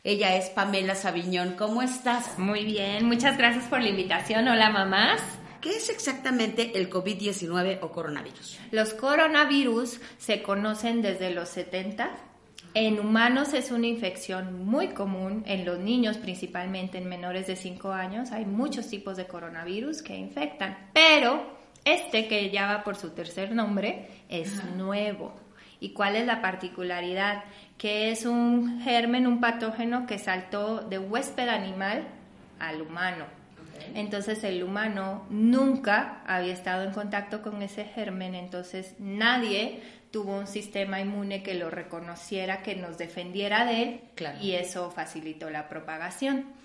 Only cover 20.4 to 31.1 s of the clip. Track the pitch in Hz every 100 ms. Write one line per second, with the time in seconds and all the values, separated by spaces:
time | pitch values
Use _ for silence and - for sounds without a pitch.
20.4 | 294 - 190 - - 311 320 302 247 294
21.4 | - - - - 285 330 - 220 220 208
22.4 | 196 196 196 208 208 190 165 - 165 -
23.4 | 196 233 208 196 208 381 - - - 170
24.4 | 165 202 180 185 190 202 208 196 - -
25.4 | - - - - 196 - 202 214 240 226
26.4 | 196 185 180 185 180 175 175 185 202 202
27.4 | - - - - 208 208 220 226 233 240
28.4 | 240 240 240 240 240 240 233 247 254 240
29.4 | 233 233 220 226 233 247 240 202 - 185
30.4 | 180 208 214 220 - 190 190